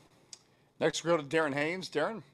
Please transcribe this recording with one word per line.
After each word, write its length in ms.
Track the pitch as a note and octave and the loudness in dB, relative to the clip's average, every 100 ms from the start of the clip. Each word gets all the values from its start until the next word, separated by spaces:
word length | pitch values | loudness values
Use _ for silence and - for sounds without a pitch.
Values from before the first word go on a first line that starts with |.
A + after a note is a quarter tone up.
| _ _ _ - _ _ _ - | _ _ _ -20 _ _ _ -2
Next, 240 | D#3 - | 0 0
we 60 | D#3+ | 2
go 80 | E3+ | 0
to 60 | |
Darren 320 | C#3+ D#3+ D#3 | 2 0 2
Haynes. 340 | C#3 D#3 F3+ F3 | 2 0 -2 -4
Darren? 340 | G3+ F3+ A3 - | -2 -2 -2 -12